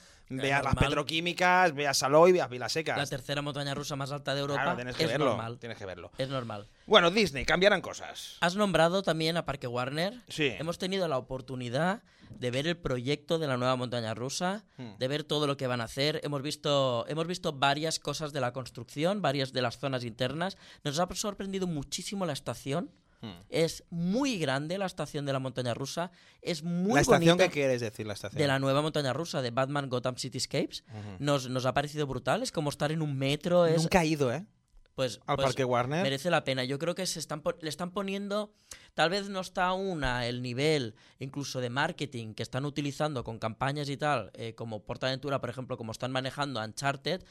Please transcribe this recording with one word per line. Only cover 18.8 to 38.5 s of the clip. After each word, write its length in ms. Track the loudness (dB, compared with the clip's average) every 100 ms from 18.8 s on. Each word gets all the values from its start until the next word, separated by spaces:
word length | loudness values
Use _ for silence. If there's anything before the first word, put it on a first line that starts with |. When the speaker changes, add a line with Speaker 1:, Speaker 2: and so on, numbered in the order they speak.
| -10 -2 0 2
Speaker 1:
varias 300 | 0 0 0
de 100 | 0
las 160 | -2 -2
zonas 240 | -4 -2
internas. 540 | -4 -2 -2 -2 -4 -6 -20 -8
Nos 160 | -4 0
ha 80 | -2
sorprendido 520 | -2 -4 -4 -4 -2 -2
muchísimo 580 | -2 -4 -8 -6 -4 -2
la 60 |
estación. 580 | -4 -6 -6 -4 -4 -4 _ _ -14
Speaker 2:
Hmm. 100 | -14 -14 -4
Speaker 1:
Es 360 | 2 2 0 -8
muy 500 | -2 0 2 2 0
grande 380 | 0 0 -2 -4
la 80 | -4
estación 380 | -4 -6 -4
de 80 | -2
la 60 | -2
montaña 340 | -2 -2 -2
rusa. 380 | -2 -4 -6 -6 -8 -20 -10
Es 200 | -6 -4
muy 320 | -2 0 4
Speaker 2:
¿La 60 | 6
estación 360 | 8 8 8 8
Speaker 1:
bonita. 60 | 6
Speaker 2:
qué 20 |
quieres 280 | 4 2 2
decir, 260 | -2 -6 -8
la 60 |
estación? 240 | -6 -6 0
Speaker 1:
De 80 | 2
la 100 | 2
nueva 240 | 2 2
montaña 300 | 2 0 -2
rusa, 260 | -2 -2 -2
de 100 | -2
Batman 380 | 0 0 -2 -2
Gotham 280 | -2 -2 -4
Cityscapes. 680 | -6 -6 -2 -2 -2 -6 -12
Speaker 2:
Ujú. 280 | -12 -10 -2
Speaker 1:
Nos, 280 | 2 2 0
nos 160 | -2
ha 80 | 0
parecido 340 | 0 0 -2 -4
brutal. 360 | -2 0 0
Es 100 | 0
como 160 | -2 -2
estar 220 | -2 -2
en 80 | 0
un 160 | -2 0
metro. 480 | 0 0 4 6 6
Es 140 | 4
Speaker 2:
Nunca 200 | 4 4
he 40 | 4
ido, 240 | 2 0
¿eh? 120 | 0 -8 _ _ -20 _
Speaker 1:
Pues, 240 | -4 -2 -2 -2
Speaker 2:
Al 80 |
Speaker 1:
pues 120 | 0 2
Speaker 2:
Parque 180 | 2
Warner. 400 | 2 2 2 2
Speaker 1:
merece 260 | 0 0 2
la 140 | 2
pena. 180 | 2 -2
Yo 160 | -2 -2
creo 160 | -2
que 100 | -2 -4
se 120 | -4
están 220 | -6 -6
po-, 160 | -4 -4
le 80 | -6
están 220 | -6 -6
poniendo, 600 | -4 -4 -4 -4 -4 -4